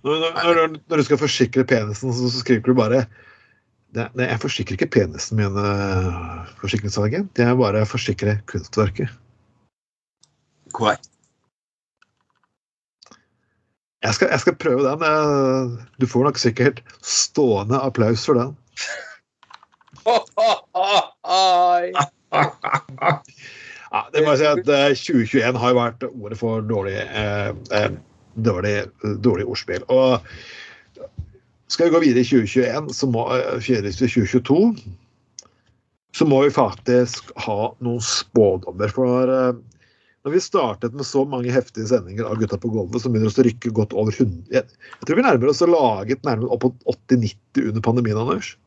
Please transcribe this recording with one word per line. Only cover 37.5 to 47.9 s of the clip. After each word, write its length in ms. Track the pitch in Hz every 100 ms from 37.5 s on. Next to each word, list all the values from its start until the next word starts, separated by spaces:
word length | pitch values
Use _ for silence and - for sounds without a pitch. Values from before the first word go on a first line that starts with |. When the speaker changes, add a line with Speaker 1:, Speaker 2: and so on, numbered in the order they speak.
| 104 113 -
Speaker 1:
noen 240 | 123 120
spådommer. 880 | 110 - - 120 104 92 - 90 104
For, 320 | 127 127 123
eh, 300 | 127 131 127 120 - _ _ _ _ _ 143
når 100 | 170
vi 80 |
startet 500 | - 190 127 98 120
med 120 | 131 135
så 180 | 139 139
mange 260 | 131 123
heftige 360 | 131 - - 107
sendinger 380 | 123 87 98 113
av 100 | 110
Gutta 200 | 107 101
på 140 | 117
gulvet, 280 | 110 92 120
som 120 | 127
begynner 180 | 113 110
å 160 | 104 120
rykke 240 | 113 117
godt 220 | 110 104
over 180 | 95 107
hundre, 320 | 101 120 85 92
jeg, 160 | 127 -
jeg 380 | _ - - -
tror 80 | 170
vi 80 |
nærmer 240 | 254 135 127
oss 160 | 139
å 80 | 170
lage 400 | 165 131 101 101
et 160 | 131 147
nærmere 240 | 110 123
opp 80 | 113
på 160 | 127 - -
åtti 300 | - _ 127
nitti 480 | 110 - _ - 113
under 120 | 110
pandemien, 380 | 107